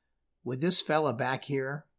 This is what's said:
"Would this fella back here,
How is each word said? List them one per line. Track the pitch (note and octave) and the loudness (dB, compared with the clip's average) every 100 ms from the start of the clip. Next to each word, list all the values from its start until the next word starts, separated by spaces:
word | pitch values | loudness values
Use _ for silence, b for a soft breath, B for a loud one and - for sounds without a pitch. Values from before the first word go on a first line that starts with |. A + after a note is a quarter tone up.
| _ _ _ _ | _ _ _ _
"Would | - C3 | -8 -2
this | E3+ - | 2 2
fella | - D#3 D3 | 2 2 2
back | A#2 B2+ C3 | 0 -2 -2
here, | - C3+ C3 D3 - | -2 -2 -2 -6 -10